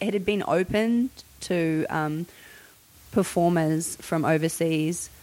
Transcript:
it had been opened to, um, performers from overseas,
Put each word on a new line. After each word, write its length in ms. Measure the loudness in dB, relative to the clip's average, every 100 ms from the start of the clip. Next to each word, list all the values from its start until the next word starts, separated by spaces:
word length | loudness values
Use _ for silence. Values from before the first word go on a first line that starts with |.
it 120 | -2
had 120 | -2 0
been 180 | -2 0
opened 600 | 0 2 0 2 2 0 -4 -20 -14
to, 440 | -2 0 2 0 -2
um, 360 | -2 -2 -4 -6 -12 -20 -20 -20 -20 -20 -20 -4
performers 840 | 0 0 2 4 4 2 0 -2 -8
from 240 | -4 -2 2
overseas, 840 | 2 0 0 0 0 0 -4 -8 -16